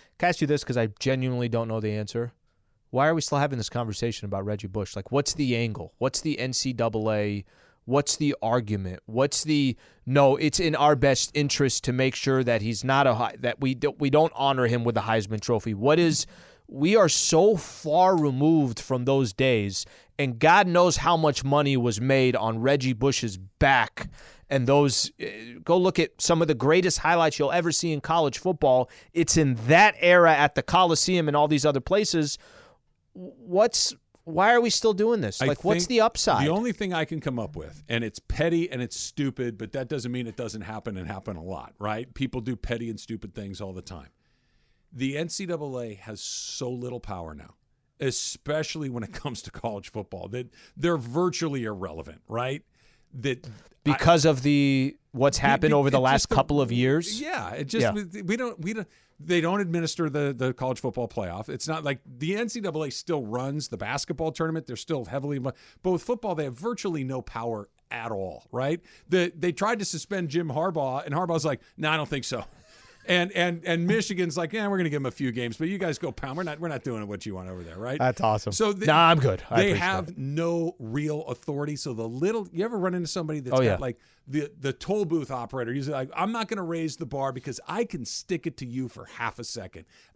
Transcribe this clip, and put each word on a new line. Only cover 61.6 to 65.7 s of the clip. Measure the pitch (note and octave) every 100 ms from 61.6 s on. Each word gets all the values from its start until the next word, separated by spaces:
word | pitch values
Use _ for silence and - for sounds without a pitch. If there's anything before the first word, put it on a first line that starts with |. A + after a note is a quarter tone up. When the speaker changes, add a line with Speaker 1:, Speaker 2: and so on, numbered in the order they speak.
| D3+
Speaker 2:
not | D#3+ D3
like | C3+ -
the | B2 D#3 G#3
N | A#3
C | A#3
double | G3 D#3
A | D3+
still | - - D#3 A2
runs | A#2+ C3+ D3+ -
the | G2
basketball | G#2 C3+ - D3+ D#3+
tournament. | - D#3+ D#3+ D#3+
They're | A#2+
still | - D3 A2
heavily | C3+ C#3+ C#3
involved. | B2+ - -